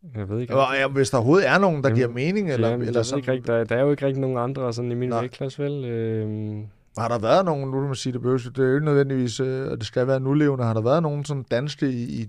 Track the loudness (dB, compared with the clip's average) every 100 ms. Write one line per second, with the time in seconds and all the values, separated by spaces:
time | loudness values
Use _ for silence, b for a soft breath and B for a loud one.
0 | -12 -10 -6 -4 0 2 2 2 0 2
1 | 2 2 6 6 6 4 4 2 2 2
2 | 2 0 -2 0 0 0 0 0 0 0
3 | 0 -2 -2 -2 0 0 2 2 2 2
4 | 0 0 -2 -2 -2 -2 -4 -4 -4 -2
5 | -2 -2 -4 -6 -8 -4 -6 -4 -4 -4
6 | -2 -2 -4 -4 -6 -8 -12 -18 _ -6
7 | -2 0 4 4 4 -2 -4 -4 -4 -4
8 | -4 -4 0 -2 -2 0 2 2 4 2
9 | 2 0 -2 -2 -4 -2 -4 -6 -4 0
10 | 2 2 2 2 4 2 0 2 2 2
11 | 2 -4 -4 -6 -2 -2 -2 -2 -2 -2
12 | -4 -6